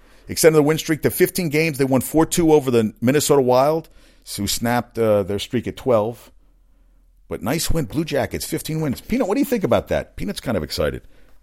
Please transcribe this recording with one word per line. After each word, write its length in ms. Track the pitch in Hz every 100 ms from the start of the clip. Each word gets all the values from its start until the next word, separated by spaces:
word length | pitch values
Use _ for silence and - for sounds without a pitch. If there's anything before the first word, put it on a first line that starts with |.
| _ - -
extended 300 | 92 165 156
the 40 |
win 160 | 143 156
streak 240 | - 156
to 80 | -
fifteen 380 | - 180 - 175
games. 300 | 151 165 135
They 60 |
won 160 | 139 131
four 260 | - 151 160
two 260 | - 165
over 180 | 151 131
the 240 | 120 107 -
Minnesota 420 | 120 147 - 143
Wild, 460 | 123 123 143 160 160 - - _ - -
who 100 | 101
snapped, 500 | - 117 123 117 -
uh, 280 | 113 104
their 160 | 92 101
streak 260 | - 120 104
at 100 | 87
twelve. 540 | 131 113 107 120 - - _ _ _ _ _ _ _ _ _
But 160 | 80
nice 280 | 101 160 -
win. 140 | 165 120
Blue 180 | 113
Jackets, 420 | 160 143 107 85 -
fifteen 340 | 156 - 156
wins. 200 | 156 -
Peanut, 260 | - 240 196
what 80 |
do 60 | 247
you 40 |
think 200 | 262 240
about 240 | 160 107 -
that? 280 | 76 - -
Peanut's 240 | 87 98
kind 160 | - 104
of 60 |
excited. 400 | 76 - 76 62 - - - -